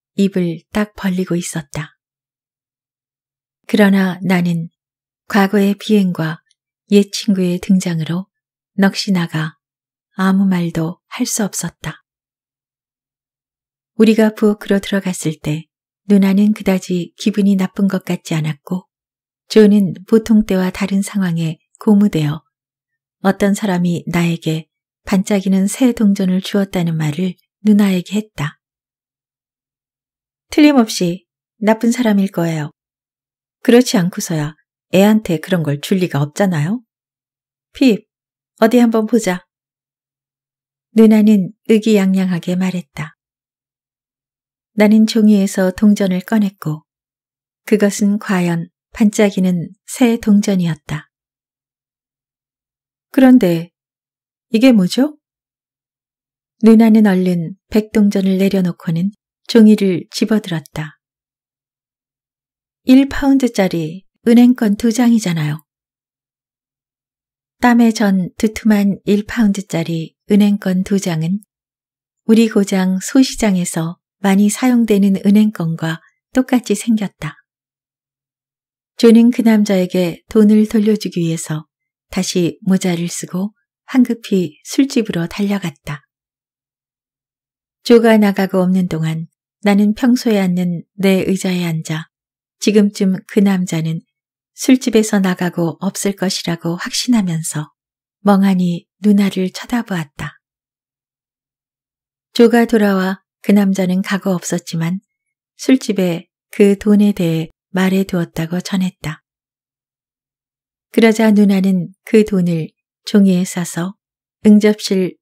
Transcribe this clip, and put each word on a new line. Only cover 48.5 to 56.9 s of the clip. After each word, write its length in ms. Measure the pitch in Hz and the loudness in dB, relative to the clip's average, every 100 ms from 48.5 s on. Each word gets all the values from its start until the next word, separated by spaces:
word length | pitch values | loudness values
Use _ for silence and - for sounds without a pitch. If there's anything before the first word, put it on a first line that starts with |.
| 170 165 _ _ | -4 -8 _ _
반짝이는 800 | - 208 - 202 196 185 180 165 - - | 0 0 2 0 0 -2 -2 -6 -14 -18
새 320 | - 240 233 | -2 0 0
동전이었다. 920 | 220 202 214 190 170 156 - 151 - _ _ _ _ _ _ _ _ _ _ _ _ _ _ _ _ _ _ _ _ | 2 2 2 -2 -2 -6 -10 -14 -14 _ _ _ _ _ _ _ _ _ _ _ _ _ _ _ _ _ _ _ _
그런데 600 | - 262 254 180 165 170 _ _ _ _ _ _ _ _ | 2 6 6 4 -2 -6 _ _ _ _ _ _ _ _
이게 220 | 220 262 | 2 4
뭐죠? 460 | 226 180 - 294 - _ _ _ _ _ _ _ _ _ _ _ _ _ _ | 4 2 0 -2 -4 _ _ _ _ _ _ _ _ _ _ _ _ _ _
누나는 440 | 220 220 226 | 6 6 6